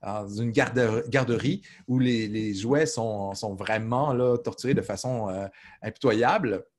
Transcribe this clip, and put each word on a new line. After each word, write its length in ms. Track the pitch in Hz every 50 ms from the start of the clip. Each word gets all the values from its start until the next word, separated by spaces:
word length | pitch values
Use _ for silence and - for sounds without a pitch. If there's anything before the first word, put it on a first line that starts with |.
dans 240 | - 101 101 107 104
une 260 | 98 101 104 117 117
garde-, 540 | 110 139 131 120 117 127 123 113 110 113 120 120
garderie 540 | 120 139 127 113 117 110 107 135 185 196 - - - - -
où 120 | - 127 127
les, 300 | 127 123 123 113 110 104
les 260 | 104 110 107 107 101
jouets 320 | 95 104 117 139 147 160
sont, 480 | 151 - - 113 113 107 104 98 98 98
sont 200 | - - 107 98
vraiment, 600 | 95 104 - 110 110 110 113 120 127 147 151 131
là, 240 | 120 123 123 123 120
torturés 360 | 120 117 101 - - 123 143
de 80 | -
façon, 460 | - - 101 95 - 127 127 117 107 98
euh, 180 | 92 95 98 95 _ - - - - _
impitoyable. 800 | - 110 - _ - 127 110 107 120 127 180 220 175 117 101 90 - _ _